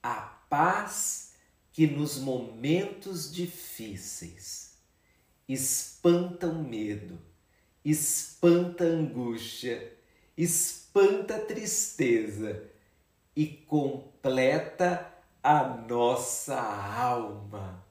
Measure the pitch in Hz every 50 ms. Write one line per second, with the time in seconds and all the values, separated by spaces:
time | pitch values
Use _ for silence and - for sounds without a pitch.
0 | - - - - - - - - _ _ 147 143 165 180 190 202 208 185 - -
1 | - - - - - - - _ _ _ _ _ _ _ _ 160 160 147 139 143
2 | 147 147 - 131 135 135 127 120 113 107 110 113 123 147 165 185 202 - - -
3 | - 196 185 165 147 143 160 180 175 175 - - - - - - 113 107 98 95
4 | - - - - 87 82 87 98 - - - - - - _ _ _ _ _ _
5 | _ _ _ _ _ _ _ _ _ - 131 131 - - - - - - - -
6 | - 175 175 175 180 180 - - 185 165 160 160 151 127 113 107 107 104 104 -
7 | - 90 90 - - - _ _ _ _ _ _ _ _ _ _ _ 147 156 156
8 | - - - - - - - - - 175 170 175 180 180 - - 175 165 165 160
9 | 156 131 117 123 120 117 117 107 101 - - - 123 123 117 - - - - _
10 | _ _ _ _ _ _ _ - 170 170 - - - - - - - - _ -
11 | - - 196 196 - - 220 214 214 - 226 - 214 - - - - - - -
12 | 135 120 117 110 107 107 101 104 110 104 92 104 - - _ _ _ _ _ _
13 | _ _ _ _ _ _ _ 151 151 - - - - - 151 151 139 131 - -
14 | - - _ _ - 135 131 131 127 135 131 131 - - - - 180 180 175 175
15 | - - - - _ _ _ _ - 143 151 147 135 131 123 113 113 113 120 120
16 | 120 123 131 - - - - - - - 135 127 117 107 101 104 98 101 208 233
17 | 247 247 - 120 110 104 104 104 101 - 104 101 95 92 90 90 - _